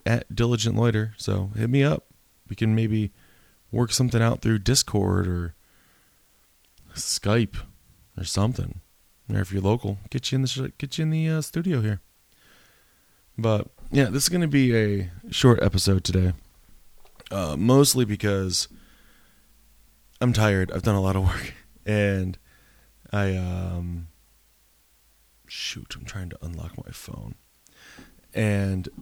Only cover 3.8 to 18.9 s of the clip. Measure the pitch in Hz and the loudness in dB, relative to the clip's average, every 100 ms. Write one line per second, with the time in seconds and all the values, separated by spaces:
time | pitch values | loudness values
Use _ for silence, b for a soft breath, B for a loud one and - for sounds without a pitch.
3.8 | 120 - 127 117 113 117 110 110 95 135 | 0 2 2 2 2 2 0 2 2 0
4.8 | - 104 98 92 92 87 85 - b b | 2 0 2 2 0 -2 -4 -10 b b
5.8 | b b b b b b b _ _ _ | b b b b b b b _ _ _
6.8 | - 85 - - 101 113 110 - - - | -20 -12 -6 -4 0 2 2 -4 -12 -18
7.8 | _ _ _ - 87 - 107 127 87 - | _ _ _ -12 -4 0 0 -2 -6 -10
8.8 | - _ _ _ - 104 95 98 95 120 | -18 _ _ _ -4 -4 -2 -2 0 0
9.8 | 101 101 - 127 - 131 131 135 135 - | -2 -8 -8 -8 -4 -2 -2 -4 -8 -10
10.8 | 139 - 156 160 160 160 - 165 180 139 | -10 -4 -2 0 0 -2 -4 -4 -2 0
11.8 | 107 101 - _ _ b b b b b | 0 -4 -8 _ _ b b b b b
12.8 | b b b b b - 113 104 - - | b b b b b -2 0 0 -2 -10
13.8 | - 139 127 127 139 175 165 139 131 113 | -2 0 2 0 0 0 2 2 4 4
14.8 | 104 101 90 - 226 - 127 117 101 95 | 2 0 -4 -10 -10 4 6 6 4 2
15.8 | - 95 - 92 92 87 - _ _ - | 2 2 2 2 2 0 -8 _ _ -20
16.8 | - - - - - 98 82 73 110 131 | -20 -20 -20 -20 -12 -8 -6 0 4 6
17.8 | 143 127 110 104 104 98 92 90 - b | 6 4 0 0 0 0 0 -2 -4 b
18.8 | b | b